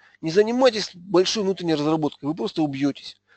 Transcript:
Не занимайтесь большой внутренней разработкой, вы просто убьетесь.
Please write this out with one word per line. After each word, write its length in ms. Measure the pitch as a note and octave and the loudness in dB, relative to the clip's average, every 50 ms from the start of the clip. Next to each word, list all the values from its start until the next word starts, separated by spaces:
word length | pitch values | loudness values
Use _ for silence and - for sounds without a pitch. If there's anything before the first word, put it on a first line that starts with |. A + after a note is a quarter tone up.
| _ _ _ _ | _ _ _ _
Не 120 | - D#3+ | -6 0
занимайтесь 600 | D#3+ G3 G#3+ A3 A#3+ B3 C4+ B3+ A3 G#3+ F3+ - - | 2 4 4 4 4 4 4 4 4 2 -2 -8 -10
большой 500 | F3 F3 F#3 G3+ F3 F#3 - - A3+ G3+ | -16 -6 0 2 2 2 2 0 -2 0
внутренней 320 | F#3+ G3 - F3+ E3+ D#3+ | -2 -2 -2 -2 -2 0
разработкой, 520 | D3 D3 D3+ D#3+ D#3+ D3+ C#3 - - - C#3 | 0 0 0 0 0 0 -2 -4 -6 -6 -6
вы 80 | D#3+ | -6
просто 260 | F#3 A3+ G3+ - - | -4 -6 -4 -2 -2
убьетесь. 560 | D#3 D3 C3+ C3+ C#3+ C#3+ C3+ - - - - _ _ _ _ | -2 -2 -2 0 -2 -2 -2 -4 -8 -20 -20 _ _ _ _